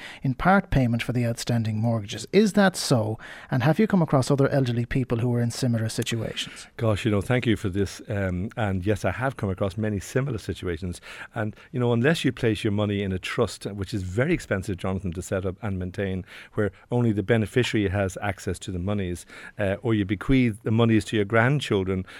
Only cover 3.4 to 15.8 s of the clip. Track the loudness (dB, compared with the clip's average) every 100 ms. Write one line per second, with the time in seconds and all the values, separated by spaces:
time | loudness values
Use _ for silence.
3.4 | -4 2 4 4 4 4 4 4 4 4
4.4 | 4 4 2 0 0 -2 0 0 0 0
5.4 | 0 0 0 0 0 -2 -2 -2 -4 -6
6.4 | -10 -12 -16 -2 0 2 2 0 2 2
7.4 | 2 2 0 -2 -2 -4 -6 -4 -2 -2
8.4 | -4 -2 -2 0 0 0 -2 -2 -4 -2
9.4 | -4 -2 -2 -2 -2 -4 -2 -2 -2 -4
10.4 | -6 -6 -4 -4 -6 -8 -12 -16 -10 -6
11.4 | -6 -8 -8 -2 0 2 2 2 -2 0
12.4 | 0 0 0 0 0 0 -2 -4 -4 -2
13.4 | -2 -2 -10 -8 -6 -6 -4 -2 0 -2
14.4 | -2 -4 -2 -4 -4 -4 -4 -6 -4 -2
15.4 | -2 -6 -6 -4